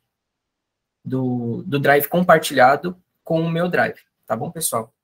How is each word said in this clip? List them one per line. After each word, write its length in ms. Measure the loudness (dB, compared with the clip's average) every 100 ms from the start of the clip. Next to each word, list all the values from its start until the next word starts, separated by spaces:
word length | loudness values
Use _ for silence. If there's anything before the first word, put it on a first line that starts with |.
| _ _ _ _ _ _ _ _ _ _
do, 600 | -8 -4 -2 -4 -4 -6 -4
do 120 | 0
drive 280 | 2 2 2
compartilhado 880 | 0 4 4 2 4 4 4 -2 -10 _ _
com 160 | -4 -2
o 100 | -2
meu 160 | -2 -2
drive, 340 | 0 -2 -4 _ _ -8
tá 100 | -8
bom, 140 | -8
pessoal? 420 | -8 -6 -6 -8 _